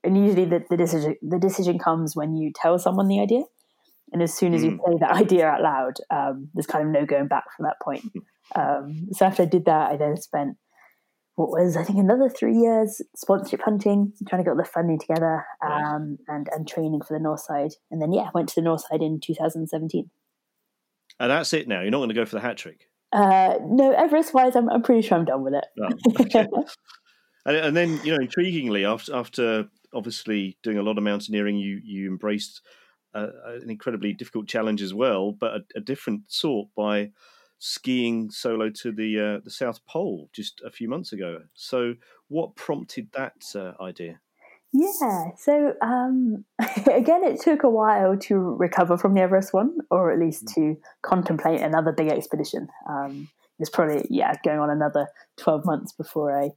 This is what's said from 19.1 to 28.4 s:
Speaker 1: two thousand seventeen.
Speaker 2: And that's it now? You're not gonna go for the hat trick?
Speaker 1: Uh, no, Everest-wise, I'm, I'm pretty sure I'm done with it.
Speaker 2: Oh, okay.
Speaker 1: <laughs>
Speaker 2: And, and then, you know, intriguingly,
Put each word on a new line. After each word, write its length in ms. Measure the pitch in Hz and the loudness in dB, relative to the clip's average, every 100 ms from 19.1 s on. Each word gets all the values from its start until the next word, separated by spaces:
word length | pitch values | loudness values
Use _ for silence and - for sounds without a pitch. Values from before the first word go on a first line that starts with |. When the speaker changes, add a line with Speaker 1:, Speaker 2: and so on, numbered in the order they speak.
| 156 | -4
Speaker 1:
two 140 | - | -6
thousand 340 | 156 160 165 160 | -2 -2 -4 -6
seventeen. 420 | 160 165 170 - _ _ _ _ _ _ _ _ _ _ _ | -6 -4 -4 -6 _ _ _ _ _ _ _ _ _ _ _
Speaker 2:
And 100 | 123 | 0
that's 220 | 147 - | 0 0
it 160 | 156 127 | -2 -2
now? 120 | 95 | -2
You're 100 | 95 | 0
not 100 | 135 | 0
gonna 140 | 120 | 0
go 100 | 110 | -2
for 120 | 110 110 | -2 -4
the 40 | |
hat 160 | 120 110 | -6 -6
trick? 320 | - - _ _ _ | -14 -20 _ _ _
Speaker 1:
Uh, 460 | 202 196 190 185 - | 4 6 6 4 2
no, 300 | 160 247 269 | 2 4 6
Everest-wise, 640 | - 330 302 320 262 254 254 | 6 4 4 4 4 4 4
I'm, 120 | 233 | 2
I'm 140 | 240 | 2
pretty 240 | 233 233 214 | 4 4 4
sure 100 | 175 | 2
I'm 80 | |
done 200 | 165 135 | 2 -2
with 100 | 135 | -2
it. 100 | 143 - - | -4 -4 -6
Speaker 2:
Oh, 400 | 101 240 254 - | -4 2 2 4
okay. 260 | 254 226 214 | 4 4 2
Speaker 1:
<laughs> 40 | - 294 - _ - _ _ _ _ 139 | -2 -4 -12 _ -20 _ _ _ _ 0
Speaker 2:
And, 100 | 151 | 2
and 200 | 156 160 | 2 2
then, 240 | 175 151 | 2 0
you 80 | 147 | 0
know, 60 | 156 127 | 0 0
intriguingly, 640 | - | 0